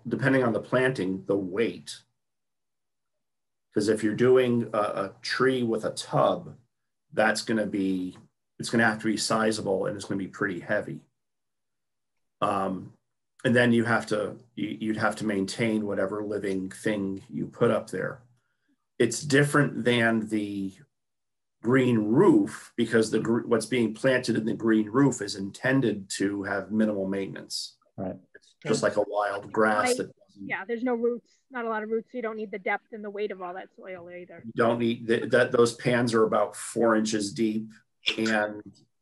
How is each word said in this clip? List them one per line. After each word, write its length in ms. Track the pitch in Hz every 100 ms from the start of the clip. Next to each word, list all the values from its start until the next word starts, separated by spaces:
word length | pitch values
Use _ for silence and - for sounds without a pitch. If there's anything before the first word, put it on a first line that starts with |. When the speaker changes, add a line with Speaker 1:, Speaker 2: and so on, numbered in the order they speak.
| -
Speaker 1:
depending 380 | 113 135 135
on 80 | 123
the 80 | 107
planting, 640 | - 127 131 127 92 95 -
the 100 | 101
weight. 600 | 92 95 110 82 - - _ _ _ _ _ _ _ _ _ _ _ _ _ _ _ _ _
'Cause 160 | - 104
if 160 | 107
you're 100 | 160
doing 540 | - 120 127 127 120 117
a, 40 | 107
a 360 | 104 98 98 -
tree 400 | - - 135 131
with 240 | 117 110 101
a 40 |
tub, 640 | - - 135 120 87 87 - _ _ _ _ _
that's 280 | - 110 110
gonna 240 | - 113 101
be, 500 | 101 95 92 92 - - _ _ -
it's 120 | 113
gonna 140 | 117
have 140 | 117 110
to 60 | 110
be 100 | 107
sizable 680 | - 113 110 107 98 95 98
and 100 | 101
it's 80 |
gonna 140 | - 98
be 100 | 92
pretty 320 | - 104 87
heavy. 400 | - 104 - 76 - _ _ _ _ _ _ _ _ _ _ _ _ -
Um, 500 | 98 101 95 92 - - _ _ _ _
and 100 | 131 120
then 160 | 120
you 120 | 117
have 220 | 113 110 -
to, 300 | 104 101 - -
you, 220 | - 104 110
you'd 160 | 107 107
have 180 | 107 104
to 100 | 107
maintain 600 | 98 95 - 113 107 104
whatever 360 | 98 95 104
living 480 | 104 104 98 95 95
thing 520 | - 110 104 98 98 -
you 180 | - -
put 240 | - 120
up 200 | 110 -
there. 300 | 92 95 - _ _ _ _ _ _ _ -
It's 220 | 117 -
different 640 | - 135 143 151 127 -
than 440 | 113 120 113 113 104
the 440 | 107 104 101 95 - - _ _ _ _ _ _ _
green 360 | 110 131 127 113
roof, 720 | 104 123 202 120 98 - - -
because 340 | 117 113 110
the 100 | 110
gr-, 260 | 110 117 -
what's 200 | 113 110
being 280 | 127 113
planted 420 | 110 131 127 123 113
in 80 |
the 100 | 110
green 340 | 95 113 110 104
roof 320 | 117 139 117
is 140 | 101 98
intended 720 | 98 - 127 135 120 101 95
to 320 | - 98 101
have 280 | 98 98 92
minimal 340 | 110 110 101 95
maintenance. 680 | 98 98 90 - - - - _ -
Speaker 2:
Right. 200 | 95 95 _
Speaker 1:
It's 200 | - _ _
just 180 | - -
like 140 | 104 101
a 80 | 101
wild 460 | 101 101 101 101
grass 360 | 107 107 104 104
Speaker 3:
Right. 80 | 254
Speaker 1:
that 180 | - -
doesn't 320 | _ - -
Speaker 3:
Yeah, 160 | 185 190
there's 160 | 233
no 120 | 254
roots, 360 | 240 240 240 - _ _
not 140 | 262
a 40 | 226
lot 140 | 220
of 80 | 214
roots. 200 | 226 220
So 80 | 254
you 40 |
don't 140 | 226 220
need 140 | 214
the 80 | 202
depth 340 | 202 202 _
and 120 | 220
the 60 | 208
weight 200 | 202 208
of 120 | 190
all 120 | 180
that 140 | 185 202 -
soil 320 | 190 185 170
either. 320 | 180 180 170
Speaker 1:
You 80 | 113 117
don't 220 | 117 120
need 280 | 117 120 113
th-, 240 | 120 -
that. 220 | 120 123
Those 220 | 120 117
pans 400 | - 127 120 117
are 100 | 113
about 320 | 107 107 104 -
four 400 | - 113 117 110
inches 360 | 107 110 101
deep, 360 | 98 110 110 110 - _ _ - -
and 440 | 110 110 107 104 104 - _ _